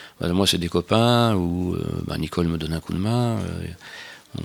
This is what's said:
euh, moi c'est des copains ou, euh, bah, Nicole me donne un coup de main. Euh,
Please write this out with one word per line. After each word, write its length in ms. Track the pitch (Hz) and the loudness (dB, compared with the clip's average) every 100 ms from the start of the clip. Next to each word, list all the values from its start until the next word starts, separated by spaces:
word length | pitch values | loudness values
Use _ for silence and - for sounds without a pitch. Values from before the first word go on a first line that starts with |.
| - - | -18 -6
euh, 100 | 87 | 0
moi 140 | 90 101 | 2 2
c'est 100 | 87 | 2
des 120 | 85 | 0
copains 640 | 90 - 110 120 120 117 98 | -2 2 4 6 4 4 2
ou, 400 | 87 90 90 85 | 2 0 0 -2
euh, 80 | 80 82 82 | -2 -4 -4
bah, 100 | 78 | -4
Nicole 300 | 80 90 85 | -2 0 0
me 100 | 82 | 0
donne 160 | 78 | -2
un 80 | 82 | -4
coup 120 | - | -4
de 60 | 82 | -2
main. 380 | 104 120 120 110 | 0 2 0 0
Euh, 300 | 90 85 85 85 - - - - - - | -4 -6 -8 -10 -16 -16 -18 -20 -14 -8